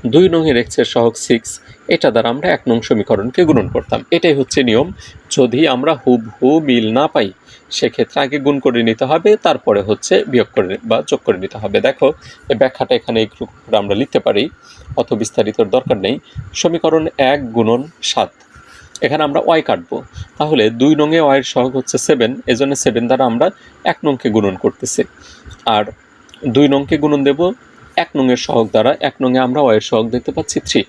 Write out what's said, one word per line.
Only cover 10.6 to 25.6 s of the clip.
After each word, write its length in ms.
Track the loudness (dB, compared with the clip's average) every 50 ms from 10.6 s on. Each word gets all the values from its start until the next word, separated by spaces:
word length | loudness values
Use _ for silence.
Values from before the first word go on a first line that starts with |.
| -2 -2 -6 -8 -2 -2
বা 80 | -2 -2 0 -2
যোগ 100 | -4 -2 _
করে 120 | -2 -2 -2 -4
নিতে 140 | -10 -10 -8 -8
হবে। 140 | -2 -2 0 0
দেখো, 200 | 0 0 2 0 0 0 -2 -14 -20 -20 -20 -6 -6
এই 60 | -4 -2
ব্যাখ্যাটা 320 | -2 -4 -4 -6 -4 -2 -2 -2
এখানে 180 | -2 -2 -2 -2 -2
এই 40 | -2 -6
গ্রুপ 160 | _ -14 -14 -14 -20 _
করে 120 | -2 -2 -2
আমরা 140 | 0 0 -2 -2
লিখতে 180 | -2 -2 -2 -2 0
পারি, 180 | 0 0 0 -2 -2 -8 _ -20 -20 -20 -20 -18 -8 -6 -6
অত 80 | -4 -2 -2 -4
বিস্তারিতর 460 | -4 -4 -2 -2 -2 -2 0 -2 -2 0 0
দরকার 220 | -2 0 -2 -4 -2 -2
নেই। 100 | -4 -4 -4 _ -14 -16 -16 -16 -12 -10 -2
সমীকরণ 440 | -2 -2 -2 0 0 0 0 0 -4 -6 -2 0 0 2
এক 80 | 2 0 -4 -4 -2
গুণন 260 | 0 2 2 2 0 -2 -8 _ _ -8 -6
সাত, 200 | -2 -2 -2 -4 _ _ -20 _ -20 -20 -20 -20 -20 -20 -20 -20 _ -4 -4
এখানে 160 | -2 0 0 -2
আমরা 140 | 0 0 -2 0
ওয়াই 140 | 2 0 0 0 -2
কাটবো, 280 | -4 -4 -4 _ -10 -10 -10 -14 -16 -16 -16 -16 _
তাহলে 260 | -6 -2 0 2 2 2 0 2 2
দুই 120 | 2 2 4 2
নংয়ে 200 | 2 2 2 2 4
ওয়াইয়ের 220 | 4 2 2 0 -2 -2
সহগ 180 | -2 -2 0 -2 -4
হচ্ছে 180 | -4 -2 -4 -4 0
সেভেন, 240 | 0 2 2 2 -2 -2 -6 -2 -2
এজন্য 220 | 0 0 0 -2 -2 0 -2
সেভেন 200 | 0 0 0 0 0
দ্বারা 140 | 0 2 2 0
আমরা 160 | 2 0 0 -2 -2 -6 -20 -20 -20 _ -4 -4
এক 60 | -4 -2 -2
নংকে 220 | -2 -2 -2 -2 0 0
গুণন 200 | 0 0 0 -4 -2 -4
করতেছি, 380 | -4 -4 _ -10 -6 -4 -4 -4 -4 _ -20 -20 -20 -20 -20 -20 -20 -20 -8